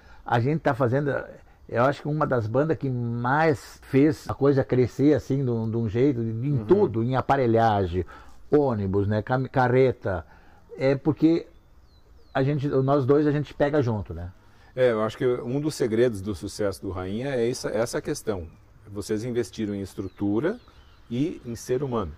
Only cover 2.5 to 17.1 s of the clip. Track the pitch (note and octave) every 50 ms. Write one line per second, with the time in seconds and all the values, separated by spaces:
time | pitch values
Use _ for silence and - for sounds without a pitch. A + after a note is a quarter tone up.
2.5 | A2+ C3 D3+ D#3+ D#3 - D3 C3+ B2+ B2 A#2+ A#2 A#2 A#2+ A#2+ B2 C#3 D3+ E3 D#3+
3.5 | C3+ - - - - - - - - C3+ D3 D#3 C#3 - - - G#2+ - C3+ C#3+
4.5 | C#3 C3+ A#2+ - - B2+ B2 A#2 - - C#3 D3+ C#3+ B2+ - - C3+ C#3 C#3 B2
5.5 | A#2 A2+ A2+ A2 G#2+ A#2 A#2 G#2+ G2 A#2+ C3+ D3 B2+ A#2 A2+ A2+ A2+ A2+ B2 D3
6.5 | D3 A#2 G#2+ - F#3 G#3 G3+ C3 G#2+ A2+ A#2 B2 C3 B2+ - - C#3 C#3 B2+ A2+
7.5 | A2+ A2+ A2+ A2+ G#2 G2+ F#2+ E2+ F2 F#2 E2+ - - - - - - - - -
8.5 | C#3 D3+ C#3+ C3 A#2 G#2 G2 F#2+ F#2 G2+ G2+ G#2 G#2+ G#2+ - - B2+ A#2+ B2+ -
9.5 | - C3+ B2+ A#2+ A#2+ C3 C3 B2 A#2 - - G#2+ F#2 D#2+ - - - - - -
10.5 | - - - - - - C3 C3+ C#3+ C3+ - D#3 - - D#3 E3 E3 E3+ - -
11.5 | - - - - - - - - - - - - - - - - - C#3 C3+ C#3+
12.5 | D3+ C3+ C3+ D3 C3+ C3+ C3 C3+ C#3+ D3 B2+ B2 C#3+ D3+ D3+ D3 C#3+ D3+ C#3 -
13.5 | - - D3 C#3+ D3+ D3+ A#2+ A#2+ A2 G2+ F#2 - E2 E2 F2 F2+ - - - -
14.5 | - - - - - C3 B2+ A#2+ A2+ G#2+ A2 G#2+ - - C3+ B2 B2 B2+ - A#2+
15.5 | C3 D3 D3+ D#3 - - C#3 A2 A2 A2+ B2 B2+ G#2+ F#2+ F#2 G#2+ G2 - G#2 F#2+
16.5 | - - G#2 G2 F#2+ - - F#2+ F2+ F#2 F#2 F#2+